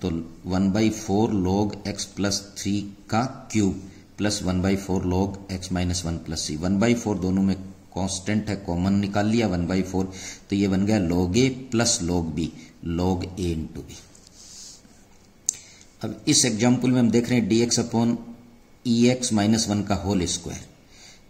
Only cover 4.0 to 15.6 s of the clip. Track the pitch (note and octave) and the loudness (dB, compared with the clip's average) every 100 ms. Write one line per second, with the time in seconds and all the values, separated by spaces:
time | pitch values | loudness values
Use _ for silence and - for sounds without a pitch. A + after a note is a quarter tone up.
4 | - - G2+ G2+ F2+ F2+ F#2 G2 - F#2 | -16 -4 -2 -2 -2 0 2 0 0 -2
5 | F2+ F2+ G2 G2 - F#2 - F2+ F2+ F2 | 0 0 0 -4 -10 -10 -4 -2 0 -2
6 | E2+ E2 - D#2+ - D2+ F2+ G2 A#2 A#2+ | -2 -6 -6 -6 -6 -4 0 2 4 2
7 | A2 G2 F#2 F#2+ G2 F#2 - - - - | 0 -2 0 2 2 0 -6 -18 -12 -6
8 | F#2 - - G#2+ G2+ G2 - E2+ F#2+ G2 | -4 -4 -2 -2 -2 -4 -4 0 2 2
9 | G2+ G#2 G#2 A2+ G#2+ F2 E2+ F#2 F#2 F#2 | 2 0 2 2 2 0 0 0 0 0
10 | F#2+ - - - - G2+ G2+ F#2+ G2+ A2 | -2 -6 -14 -14 -4 0 2 2 2 2
11 | E2+ F2 F2+ G2 C3 B2+ - A2 A#2 - | 2 2 2 2 2 0 -4 0 0 0
12 | E2+ F2 D#2+ D2+ D#2+ - - - E2+ E2+ | 0 -2 -2 -4 -6 -8 -20 -12 -6 -2
13 | F2+ F#2 F2+ F2+ F2+ D#2+ D2+ - C#2 - | 0 0 -4 -6 -4 -4 -6 -10 -14 -18
14 | - - - - - - - - - - | -20 -20 -20 -20 -20 -20 -20 -20 -20 -20
15 | - - - - - - | -20 -20 -20 -12 -8 -8